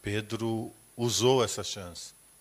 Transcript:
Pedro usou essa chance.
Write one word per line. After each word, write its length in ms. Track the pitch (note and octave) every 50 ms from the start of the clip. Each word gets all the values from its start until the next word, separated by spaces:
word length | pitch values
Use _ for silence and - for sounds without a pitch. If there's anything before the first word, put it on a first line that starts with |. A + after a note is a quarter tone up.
Pedro 720 | - G#2 G#2 A2 G#2+ G2+ A#2 G#2+ A#2 A2+ A2+ A2 A#2+ - - - - _ -
usou 480 | - A#2+ A#2+ G#2 G2+ A2+ B2+ C3+ B2+ A2+
essa 200 | - - - F#2+
chance. 500 | - - G#2+ F#2 F2 E2 - - - - _ _ _ _ _